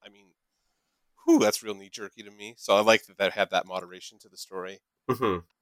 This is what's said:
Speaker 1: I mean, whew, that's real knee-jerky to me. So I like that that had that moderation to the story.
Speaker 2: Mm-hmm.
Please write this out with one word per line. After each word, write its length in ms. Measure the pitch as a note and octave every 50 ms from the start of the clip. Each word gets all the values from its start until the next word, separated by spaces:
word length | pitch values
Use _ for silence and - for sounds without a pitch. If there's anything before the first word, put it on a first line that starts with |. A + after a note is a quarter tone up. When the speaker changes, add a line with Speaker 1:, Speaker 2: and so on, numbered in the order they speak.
| -
Speaker 1:
I 40 | G#2
mean, 180 | G2+ G2+ G2+ F#2 E2 _ _ _ _ _ _ _ _ _ _ _ _ _ _ _ _ _ -
whew, 120 | - E4+ D4
that's 240 | A#2 G#2 G#2+ - -
real 120 | A2 G#2
knee-jerky 480 | G2 G2 G2 - - G#2+ G2 _ A#2 G#2+
to 80 | G#2
me. 240 | G2+ G#2 G#2 G#2+ A#2
So 200 | - - - G2+
I 40 | G2+
like 260 | G#2+ A2 A2+ G#2+ -
that 120 | - G2 -
that 140 | G2 G2 -
had 180 | G#2+ G2 -
that 160 | F#2+ F2+ F2
moderation 520 | F#2 F#2 F#2 F2+ F2+ F2+ F#2 - - A2+ G#2
to 80 | - G#2+
the 80 | F#2 F2+
story. 420 | - - F#2+ F#2+ F2+ F#2 G2 G2 _ _ _ _ _ -
Speaker 2:
Mm-hmm. 300 | B2+ A#2 B2+ A2 F#2+ F2 E2+ _ _ _